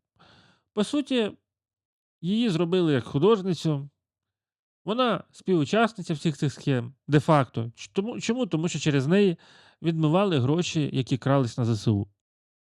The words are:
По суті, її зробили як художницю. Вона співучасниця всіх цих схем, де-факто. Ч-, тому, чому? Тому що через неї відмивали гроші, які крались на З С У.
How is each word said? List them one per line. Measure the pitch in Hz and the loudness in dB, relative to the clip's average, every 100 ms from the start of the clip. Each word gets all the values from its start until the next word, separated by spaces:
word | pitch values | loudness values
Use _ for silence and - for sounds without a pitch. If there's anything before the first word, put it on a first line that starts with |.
| _ _ _ _ _ _ _ | _ _ _ _ _ _ _
По | - | -4
суті, | 202 294 285 254 208 - _ _ _ _ _ _ _ _ | -2 -2 -2 -2 -2 -6 _ _ _ _ _ _ _ _
її | 165 214 240 | -4 0 0
зробили | 165 175 185 170 | 0 0 2 2
як | 135 | 0
художницю. | - 143 180 226 185 160 165 143 143 _ _ _ _ _ _ _ _ _ 170 | 0 2 2 2 0 -2 -2 -2 -6 _ _ _ _ _ _ _ _ _ -6
Вона | 226 254 185 - | -2 0 -2 -6
співучасниця | - - 180 143 208 226 - 170 | -10 0 0 2 2 2 -2 -8
всіх | 156 170 143 | -4 -2 -2
цих | 147 | -4
схем, | - - 131 117 - - | -4 -2 -2 -4 -12 0
де-факто. | 120 - 151 123 - 113 - | 2 4 2 2 -4 -8 -10
Ч-, | - | -12
тому, | - 208 214 | -6 -6 -4
чому? | - 240 226 | -4 -2 -2
Тому | 160 165 | -2 -2
що | 156 | -2
через | 156 143 131 | 0 0 2
неї | 190 202 165 _ - _ - | 4 4 0 _ -20 _ -8
відмивали | 160 165 151 175 208 156 | -4 0 2 2 2 2
гроші, | 120 160 175 165 135 | 2 0 -2 -2 -2
які | 135 120 131 | -2 -2 -2
крались | 139 139 120 - | 2 2 0 -2
на | 113 | -2
З | |
С | 110 117 | 0 0
У. | 101 98 _ _ _ _ _ | 0 -2 _ _ _ _ _